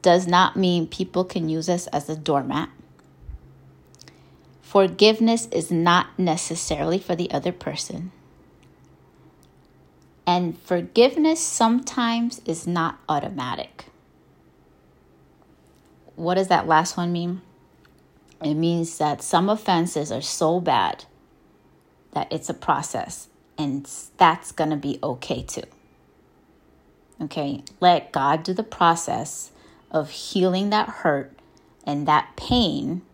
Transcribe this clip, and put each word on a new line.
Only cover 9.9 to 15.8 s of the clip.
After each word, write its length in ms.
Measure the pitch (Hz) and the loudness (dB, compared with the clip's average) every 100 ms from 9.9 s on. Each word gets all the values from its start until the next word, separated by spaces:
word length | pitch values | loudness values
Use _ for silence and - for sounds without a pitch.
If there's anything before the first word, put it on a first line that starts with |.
| _ _ _ - | _ _ _ 0
And 300 | 180 175 - | 0 0 -4
forgiveness 800 | - 175 175 - 254 269 311 320 | -4 -2 2 4 4 4 2 2
sometimes 1000 | - - 226 240 - - 233 233 233 - - | -2 2 4 2 -2 -2 -2 0 -2 -4 -8
is 220 | 165 175 | -6 -2
not 320 | 175 165 - - | -2 -2 -4 -4
automatic. 760 | 147 - 175 123 - - - - _ _ _ _ _ _ _ _ _ _ _ _ _ _ _ _ _ _ _ | -2 -4 -6 -8 -8 -10 -16 -20 _ _ _ _ _ _ _ _ _ _ _ _ _ _ _ _ _ _ _